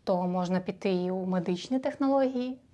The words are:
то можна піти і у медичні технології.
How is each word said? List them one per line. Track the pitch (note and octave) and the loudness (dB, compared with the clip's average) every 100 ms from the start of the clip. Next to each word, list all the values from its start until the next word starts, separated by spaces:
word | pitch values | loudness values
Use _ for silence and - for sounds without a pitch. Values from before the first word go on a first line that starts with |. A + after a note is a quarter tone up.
то | - F3+ F3+ | 0 0 2
можна | F3+ F3+ F3+ | 0 0 0
піти | F#3 F#3+ G3+ | -2 -2 0
і | F3+ F3+ | 0 0
у | F#3 F#3 | -2 -2
медичні | F#3 E3+ F3+ - C4 | 0 0 -2 -2 -2
технології. | C#4+ C#4+ C4+ C4+ C4 B3+ B3+ C4 - | -2 0 2 4 2 0 -4 -8 -6